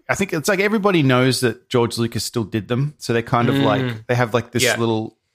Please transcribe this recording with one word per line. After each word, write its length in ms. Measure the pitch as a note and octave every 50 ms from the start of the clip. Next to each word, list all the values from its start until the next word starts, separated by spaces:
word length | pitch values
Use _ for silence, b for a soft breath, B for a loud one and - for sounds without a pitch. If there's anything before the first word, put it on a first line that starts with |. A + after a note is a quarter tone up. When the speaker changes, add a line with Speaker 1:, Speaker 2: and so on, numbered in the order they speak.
| _ -
Speaker 1:
I 60 | B2+
think 180 | - G3+ -
it's 160 | F#3 D#3+ C#3 -
like 120 | G3+ F3+
everybody 420 | G3 G#3 G#3+ A3+ F#3 G3+ F#3 E3
knows 380 | C#3+ C3 B2+ B2 B2+ C3 B2 -
that 280 | B2+ A#2 A2 - _ _
George 300 | - B2 A#2 A2+ - A2+
Lucas 260 | A#2 A2+ - A2 -
still 200 | - - B2 A2
did 240 | F2+ - A2 F#2 -
them, 260 | B2 A#2+ C#3+ D3 - _
so 140 | - -
they 100 | A#2 A#2
kind 260 | A#2 - - A#2 A#2+ C#3
of 80 | C#3
Speaker 2:
Mm. 80 | C#3 C#3
Speaker 1:
like, 420 | G#2+ G#2 G#2+ C3 B2 A#2 A2 -
they 80 | - B2
have, 180 | A#2 B2 A2+
like, 200 | A2 A#2 A2+ -
this 100 | - A#2
Speaker 2:
Yeah. 140 | B2 A#2+ A2 A2+
Speaker 1:
little 400 | A#2 A2+ A2+ A2 A2 A2+ - _ _ _